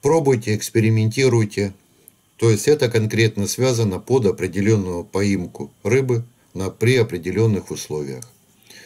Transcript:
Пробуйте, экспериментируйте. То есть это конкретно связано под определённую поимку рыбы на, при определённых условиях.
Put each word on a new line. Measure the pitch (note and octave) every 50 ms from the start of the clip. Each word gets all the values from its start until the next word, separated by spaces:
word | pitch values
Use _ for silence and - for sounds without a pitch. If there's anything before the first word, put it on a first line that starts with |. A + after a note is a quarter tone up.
Пробуйте, | - C#3+ C#3 C3 D3 C#3 C3 A#2 A#2 G#2 G#2+
экспериментируйте. | G#2 - - - A#2 A2 A2+ A2 A2 A2 G#2+ G#2+ - C3+ C3 A#2+ A#2 A2 G#2 - - G2+ G2 G2 _ _ _ _ _ _ - _ _ _ _ _
То | - A2+ A2+
есть | A2 G#2 -
это | - D3 D3 C3+ A#2
конкретно | - A2+ G#2+ A2 - G#2+ A2+ G#2+ G#2+ G2+ G2+
связано | F#2 - - B2 C3 B2 A2+ A2+ G#2 F#2 F2
под | - - B2 C3 A2+
определённую | F#2+ - - F2 F#2 E2 G2 G2 G#2+ A2 G#2 F#2+ F#2 F2 F2 E2
поимку | - - F#2+ G#2 G2+ G2 F2+ F2 E2 - - D2 - _ _ _
рыбы | G2+ A#2 C3+ C3+ B2+ B2 A2+ A#2 - _ _ _ _ _
на, | F2+ F#2+ F#2
при | - _ - A2+ B2+
определённых | B2 A2+ - F2+ F2+ D#2+ F2+ F2+ G2 A2+ A2+ G#2 F2+ E2 -
условиях. | E2 D2 - - D#2 D2+ D2 C2+ C2 B1+ B1 - _ _ _ _ _ _ _ _ - - -